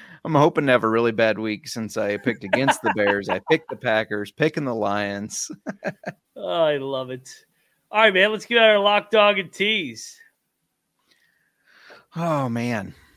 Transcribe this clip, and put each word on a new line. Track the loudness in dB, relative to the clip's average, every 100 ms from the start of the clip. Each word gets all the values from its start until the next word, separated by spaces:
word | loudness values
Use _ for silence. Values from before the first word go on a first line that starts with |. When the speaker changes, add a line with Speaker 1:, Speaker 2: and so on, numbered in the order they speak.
| -20 -14
Speaker 1:
I'm | 0 4
hoping | 4 4 2
to |
have | 2
a | 4
really | 2 2
bad | 2 2 0
week | -4 -6 -8
since | -10 -8 -4
I | -4 -2
picked | -4 -4
against | -2 0 0 -2
the | -2
Bears. | -2 0 0 -2
I | -6 0
picked | -2 -2
the | -8
Packers, | -2 -2 -2 -6 -8
picking | -2 -2 -2
the | -4
Lions. | -4 -2 -2 -4 -6 -8 -10 -12 -12 -14 -10
<laughs> | -10 -10 -14 -18 _
Speaker 2:
Oh, | -12 -6 0
I | 0 0
love | -4 -6 -8
it. | -12 -14 -20 _ _ _ _ _
All | 2
right, | 4
man, | 4 2
let's | 0 -2
give | 4
out | 6
our | 6
lock, | 4 2 2
dog, | 4 4 4
and | -4
tease. | -4 -2 -2 -4 -10 -18 -20 _ _ _ _ _ _ _ _ _ _ _ _ _ _ _ _ -20 -20 _ -6
Speaker 1:
Oh, | -2 -2 -2
man. | -2 -2 -4 -6 -14 _